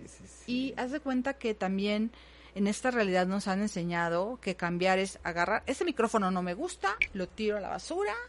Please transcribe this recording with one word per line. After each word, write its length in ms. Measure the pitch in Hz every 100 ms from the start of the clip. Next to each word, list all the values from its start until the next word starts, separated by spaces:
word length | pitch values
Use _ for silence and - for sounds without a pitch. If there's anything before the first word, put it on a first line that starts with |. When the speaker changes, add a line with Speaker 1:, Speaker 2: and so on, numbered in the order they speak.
| 104
Speaker 1:
sí, 180 | - 95
sí. 180 | - -
Speaker 2:
Y 280 | 247 269 -
haz 140 | 247
de 80 | 294
cuenta 340 | 269 254 262
que 200 | - 226
también 560 | 214 190 190 202 208 226 - - - -
en 120 | 190 202
esta 240 | 214 254
realidad 360 | 240 196 180 180
nos 220 | 202 202
han 120 | 190
enseñado 760 | 208 185 170 170 170 170 202 254
que 140 | 202 175
cambiar 420 | 175 175 185 190
es 200 | 190 -
agarrar, 400 | 175 170 175 220 -
"Ese 180 | 277
micrófono 460 | 349 - 220 226 185
no 120 | 185
me 120 | 180
gusta, 420 | 180 359 - 392 440 -
lo 140 | 196 180
tiro 280 | - 214 208
a 40 |
la 80 | 180
basura 460 | - - 339 403 453